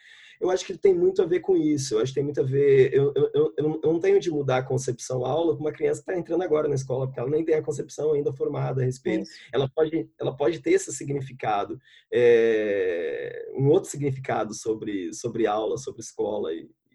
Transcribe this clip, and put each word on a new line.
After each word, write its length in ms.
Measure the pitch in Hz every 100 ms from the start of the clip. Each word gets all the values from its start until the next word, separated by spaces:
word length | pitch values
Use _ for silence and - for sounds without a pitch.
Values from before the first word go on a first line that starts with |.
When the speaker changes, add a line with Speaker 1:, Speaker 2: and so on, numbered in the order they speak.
| _ - - -
Speaker 1:
Eu 100 | 359
acho 160 | - -
que 100 | -
tem 160 | 196
muito 300 | 175 180 190
a 20 |
ver 140 | 170 180
com 160 | - 180
isso, 380 | 151 147 131
eu 60 | 107
acho 100 | 131
que 40 | 143
tem 80 |
muito 160 | 143 139
a 40 |
ver, 480 | 135 135 143 135 127
eu, 200 | 135 139
eu, 160 | 135 147
eu, 220 | 139 151 -
eu 80 |
não, 160 | 151 156
eu 80 | 156
não 80 | 165
tenho 180 | 190 196
de 120 | 170
mudar 280 | 151 135 127
a 40 |
concepção 600 | 131 131 135 117 - 127
aula 300 | 127 151 170
com 60 | 139
uma 120 | 151
criança 280 | 147 147 147
que 60 | -
tá 120 | 185
entrando 240 | 160 165
agora 260 | 135 151 147
na 60 |
escola, 320 | 135 135 127 131
porque 140 | 127
ela 100 | 123
nem 140 | 151
tem 100 | 165
a 80 | 156
concepção 500 | 156 135 - - 151
ainda 200 | 143 147
formada 500 | 139 156 139 135 131
a 20 |
respeito. 380 | 127 131 139 131
Speaker 2:
Isso. 160 | - - -
Speaker 1:
Ela 180 | 127 135
pode, 380 | - 156 160 - _
ela 160 | 131 135
pode 220 | 147 165
ter 140 | 160
esse 200 | 190 -
significado, 840 | - 139 139 131 - 117 104 98 120 _ _ _
é, 1400 | 113 120 117 113 110 107 101 92 85 80 64 67 - - -
um 120 | 139
outro 200 | 180 190
significado 640 | 151 143 135 131 117 107
sobre, 600 | 110 - 110 110 101 85
sobre 320 | - 120 110 107
aula, 320 | 107 107 117
sobre 240 | - -
escola 500 | - - 104 104 90
e, 160 | 82 - _ _